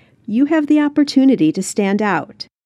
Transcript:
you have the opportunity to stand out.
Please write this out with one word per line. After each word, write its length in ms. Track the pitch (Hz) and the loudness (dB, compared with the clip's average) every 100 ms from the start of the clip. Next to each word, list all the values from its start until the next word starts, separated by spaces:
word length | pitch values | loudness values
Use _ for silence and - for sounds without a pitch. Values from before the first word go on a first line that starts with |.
| _ _ - | _ _ -6
you 200 | 220 285 | -2 0
have 220 | 320 294 | 0 2
the 140 | 302 | 0
opportunity 720 | 294 294 285 269 269 233 156 | 0 0 0 2 2 4 0
to 120 | 190 | -2
stand 380 | 185 - 196 202 | -6 -4 -2 0
out. 460 | 214 165 - - - _ | 0 -2 -6 -14 -20 _